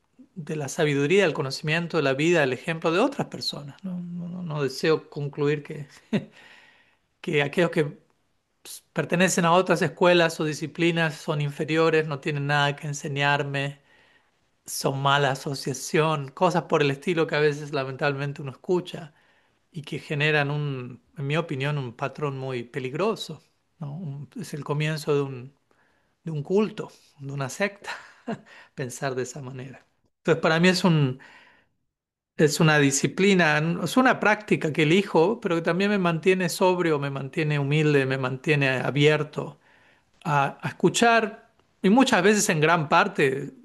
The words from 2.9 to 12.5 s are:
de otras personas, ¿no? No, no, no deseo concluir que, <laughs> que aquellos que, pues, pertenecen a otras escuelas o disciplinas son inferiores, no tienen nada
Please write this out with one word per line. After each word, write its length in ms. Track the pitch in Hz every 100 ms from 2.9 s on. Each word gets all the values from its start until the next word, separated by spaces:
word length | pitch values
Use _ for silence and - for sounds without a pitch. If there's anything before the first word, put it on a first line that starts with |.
de 80 | 170
otras 280 | 277 285 156
personas, 560 | 170 - 143 143 -
¿no? 180 | 190 180
No, 260 | 175 175 170
no, 120 | 180
no 200 | 175 151
deseo 460 | 131 - 165 151 -
concluir 520 | 151 143 147 143 151
que, 240 | 147 151 147 - _
<laughs> 200 | 214 - - - - - _ _ _ _ _
que 220 | - 151
aquellos 280 | 143 185 170
que, 260 | 170 151 - _ _ _ _ _ _
pues, 200 | - - -
pertenecen 520 | - 143 175 185 - 170
a 80 |
otras 280 | 175 185 165
escuelas 560 | 165 - 175 175 160 160
o 60 | 156
disciplinas 720 | 147 151 156 170 170 160 143
son 260 | - 151
inferiores, 640 | 143 143 151 160 160 156 156
no 120 | 135
tienen 260 | - 147
nada 280 | 143